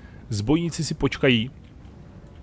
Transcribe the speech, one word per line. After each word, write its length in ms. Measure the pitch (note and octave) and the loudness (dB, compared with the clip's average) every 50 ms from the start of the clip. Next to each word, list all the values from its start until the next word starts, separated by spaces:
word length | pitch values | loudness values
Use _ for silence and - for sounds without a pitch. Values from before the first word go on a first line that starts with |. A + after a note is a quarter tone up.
| - - - - - - | -20 -20 -20 -18 -8 -4
Zbojníci 560 | A#2+ G2+ G#2 A2 D3 E3 E3+ E3+ - - D#3+ | -4 -2 2 2 2 2 2 0 -2 -2 -2
si 100 | - D#3+ | -2 -2
počkají. 560 | - - C3 - - - C#3 B2 A#2 A2 C3 - - - - - - - - - - - - - - - - - - | 0 0 0 0 2 4 4 4 4 2 -2 -8 -14 -20 -20 -20 -20 -20 -20 -20 -20 -20 -20 -20 -20 -20 -20 -20 -20